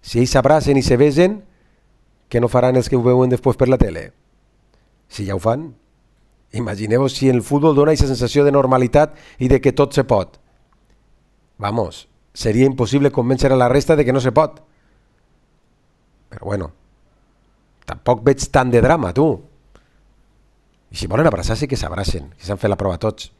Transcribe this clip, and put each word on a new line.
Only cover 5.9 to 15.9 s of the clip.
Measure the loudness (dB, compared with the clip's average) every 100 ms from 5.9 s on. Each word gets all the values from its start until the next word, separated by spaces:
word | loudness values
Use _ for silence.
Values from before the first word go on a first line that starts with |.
| _ _ _ _ _ _
Imagineu-vos | -8 -8 -8 -2 0 0 0
si | 2
el | 2
futbol | 0 0 2
dona | 4 2
aquesta | 2 0
sensació | -2 -2 2 2
de |
normalitat | 2 2 2 2 2 2 -4 -20 -6
i | 0
de | 2
que | 2
tot | 0 0 0
se | 0
pot. | -2 -2 _ _ _ _ _ _ _ _ _ _ _ _ _
Vamos, | -6 -4 -4 -8 -20 _ _ -6
seria | -2 2 2
impossible | 2 -2 2 0
convèncer | 0 -2 0 2
a | 2
la | 2
resta | 2 2 2
de | 2
que |
no | 0
se | 2
pot. | 2 0 -6 _ _ _ _ _ _ _ _ _ _ _ _ _